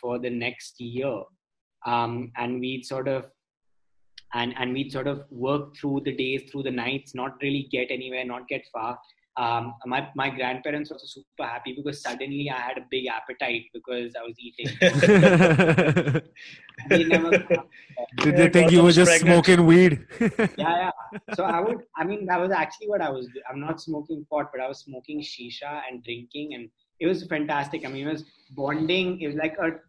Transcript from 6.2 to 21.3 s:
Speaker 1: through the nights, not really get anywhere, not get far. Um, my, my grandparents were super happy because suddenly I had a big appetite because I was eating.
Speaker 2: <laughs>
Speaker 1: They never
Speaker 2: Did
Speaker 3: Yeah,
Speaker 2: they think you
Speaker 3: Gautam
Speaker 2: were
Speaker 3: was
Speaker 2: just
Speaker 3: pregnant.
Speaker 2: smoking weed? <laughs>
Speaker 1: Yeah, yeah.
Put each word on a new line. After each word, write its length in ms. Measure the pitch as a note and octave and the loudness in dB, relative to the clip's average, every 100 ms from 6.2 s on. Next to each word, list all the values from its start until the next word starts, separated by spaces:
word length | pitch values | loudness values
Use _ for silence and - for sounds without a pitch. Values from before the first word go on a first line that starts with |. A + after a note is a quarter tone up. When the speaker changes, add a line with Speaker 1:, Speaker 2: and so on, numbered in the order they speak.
| C3 C3+ - | -4 -6 -8
Speaker 1:
through 120 | C#3+ | -10
the 60 | C3+ | -8
nights, 440 | B2+ A#2+ C3+ - | -6 -6 -8 -8
not 220 | C3 C3 - | -8 -8 -6
really 260 | C#3 C#3 C3+ | -6 -6 -4
get 180 | C3 B2+ | -6 -4
anywhere, 340 | B2+ B2+ B2+ | -8 -8 -10
not 240 | B2+ B2 B2 | -8 -12 -10
get 140 | C3+ - | -12 -10
far. 260 | A#2 A2+ B2 _ _ _ B2+ | -10 -8 -10 _ _ _ -6
Um, 380 | A#2 A#2 A#2 - B2 | -4 -2 -4 -10 -6
my, 220 | C3 C3+ | -6 -6
my 140 | C#3 C3+ | -6 -6
grandparents 640 | B2+ B2+ B2+ D3+ D3 D3 | -4 -6 -6 -6 -6 -8
were 80 | - | -14
super 460 | - C3+ - - | -18 -20 -18 -12
happy 280 | B2 A#2+ B2+ | -10 -10 -12
because 280 | C3 C#3+ C#3+ | -10 -10 -8
suddenly 480 | C3 B2 C3+ C#3+ C#3+ | -10 -8 -8 -8 -6
I 60 | B2+ | -6
had 160 | B2 C3 | -8 -10
a 60 | B2+ | -6
big 160 | C3 B2+ | -6 -4
appetite 580 | A2+ - B2+ C3 A#2 - | -8 -10 -8 -6 -6 -8
because 400 | A2+ B2+ B2 A#2+ A#2 | -16 -10 -8 -8 -12
I 20 | |
was 140 | A#2 A2+ | -14 -16
eating. 300 | A#2+ - A2+ - | -18 -10 -10 2
Speaker 2:
<laughs> 1400 | F#3 C#3+ F3 G3+ G3 F3 F3 D3+ E3+ D#3+ D#3 F3+ D3 D3+ - - - - - - - | 2 6 6 8 8 8 6 6 4 4 2 2 0 -2 -4 -14 -20 -20 -20 -20 2
Speaker 1:
They 160 | F3+ | 2
never 260 | E3 D#3+ E3 | 4 2 4
Speaker 2:
Did 160 | F3 - E3+ - - - - - B2+ | 0 2 -2 -2 -20 -18 -12 -10 -2
Speaker 3:
Yeah, 60 | D3+ | 2
Speaker 2:
they 160 | D3 E3+ | 6 6
think 220 | F3 E3 | 6 8
you 60 | F3 | 10
Speaker 3:
Gautam 20 | |
Speaker 2:
were 40 | F3 | 10
Speaker 3:
was 100 | E3 | 8
Speaker 2:
just 140 | F3 E3 | 8 6
Speaker 3:
pregnant. 240 | E3 F3 F3+ | 8 6 8
Speaker 2:
smoking 200 | F3+ E3 | 8 8
weed? 400 | E3+ F3+ C#3 - - | 8 8 4 -4 -2
<laughs> 20 | A3+ - G#3 - | 0 0 -2 -2
Speaker 1:
Yeah, 320 | D#3+ E3+ F#3 | -2 0 -2
yeah. 0 | - - G#3 - | -6 -12 -16 -10